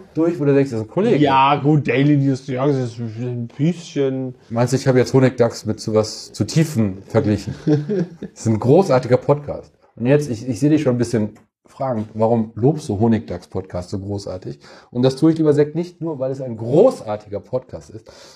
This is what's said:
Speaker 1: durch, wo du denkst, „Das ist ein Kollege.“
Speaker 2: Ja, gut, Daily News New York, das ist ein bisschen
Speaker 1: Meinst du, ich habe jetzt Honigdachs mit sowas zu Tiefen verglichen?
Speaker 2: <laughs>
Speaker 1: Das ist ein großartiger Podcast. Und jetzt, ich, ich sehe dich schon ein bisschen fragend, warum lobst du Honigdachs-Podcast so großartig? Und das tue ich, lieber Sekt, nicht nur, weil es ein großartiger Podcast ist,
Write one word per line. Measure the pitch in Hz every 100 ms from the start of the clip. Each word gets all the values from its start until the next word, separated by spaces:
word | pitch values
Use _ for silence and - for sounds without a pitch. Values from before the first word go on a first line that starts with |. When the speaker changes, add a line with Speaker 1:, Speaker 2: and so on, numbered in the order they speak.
| -
Speaker 1:
durch, | 151 170 143
wo | 143
du |
denkst, | 139 135
„Das | 113
ist | 110
ein |
Kollege.“ | 170 226 156
Speaker 2:
Ja, | 143 135 139 147
gut, | 139 156 113
Daily | 123 143 147
News | 139 131 -
New |
York, | 123 143
das | 135
ist | 123 110
ein | 117 110 123 120 117 -
bisschen | 156 175 - 143 135 131 131 123 _
Speaker 1:
Meinst | 117 123
du, | 131
ich | 139
habe | 127
jetzt | 120
Honigdachs | 135 127 - 117 - 107
mit | 107
sowas | - 107 107 - -
zu | - 101
Tiefen | 160 151 113 104 95
verglichen? | - 113 101 101 - 127 -
Speaker 2:
<laughs> | 147 147 196 175 -
Speaker 1:
Das | - -
ist | 110
ein | 107
großartiger | 117 160 190 127 - 127
Podcast. | - 143 - - - _ _ -
Und | 120
jetzt, | 147 147
ich, | 107 127
ich | 110
sehe | 147
dich | 151
schon | 131 120
ein |
bisschen | 117 113 104 - _ _ _
fragend, | - - 110 107
warum | 110 113 117 110 107
lobst | 127 156 -
du | 98
Honigdachs-Podcast | 113 107 - 90 - 98 - 90 90
so | 101
großartig? | 98 101 95 92 - 143 - - _
Und | 123
das | 131 135
tue | 160
ich, | 160
lieber | 151
Sekt, | 143 147 156
nicht | 175 -
nur, | 160 143
weil | 131
es | 135
ein | 127 110
großartiger | 113 147 254 - 110 104 101 98
Podcast | - 127 - 80 -
ist, | - - - -